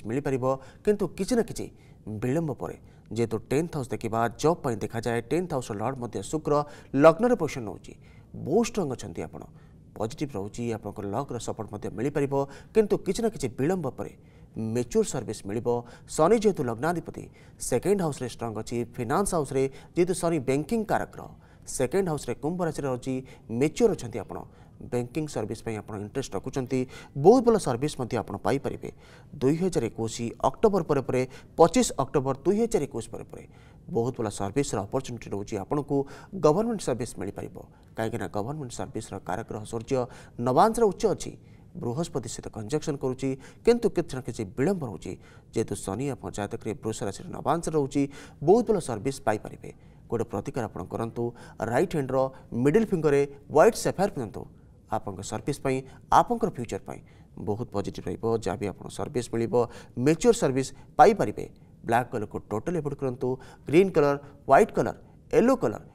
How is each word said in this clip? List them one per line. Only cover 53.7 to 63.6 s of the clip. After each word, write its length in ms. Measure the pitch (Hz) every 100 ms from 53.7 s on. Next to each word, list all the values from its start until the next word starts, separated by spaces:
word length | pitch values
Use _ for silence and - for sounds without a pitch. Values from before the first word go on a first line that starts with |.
| -
ସାଫାୟାର 260 | 147 127 202
ପିନ୍ଧନ୍ତୁ। 280 | 147 107 80 - - - - -
ଆପଣଙ୍କ 300 | 107 - 92
ସର୍ଭିସ 340 | 101 110 - 139
ପାଇଁ, 160 | 139 131 135 - -
ଆପଣଙ୍କର 380 | 143 165 233 196 -
ଫ୍ୟୁଚର 240 | 117 101 -
ପାଇଁ 140 | 64 - - - -
ବହୁତ 300 | - 101 120
ପଜିଟିଭ 300 | 101 95 90 95
ରହିବ। 180 | 90 113 113
ଯାହା 180 | 95 101
ବି 100 | 101
ଆପଣ 200 | - -
ସର୍ଭିସ 380 | - 95 127 113
ମିଳିବ, 220 | 117 113 123 113 - - -
ମ୍ୟାଚ୍ୟୁର 360 | 131 165 247 214
ସର୍ଭିସ 260 | 151 131 131 - - -
ପାଇପାରିବେ। 480 | - 226 117 - 50 - - - -
ବ୍ଲାକ୍ 220 | 117 117
କଲରକୁ 240 | 117 104 - -
ଟୋଟାଲି 280 | 104 165 175
ଆଭଏଡ୍ 200 | 143 139
କରନ୍ତୁ। 280 | 131 123 127 127 - -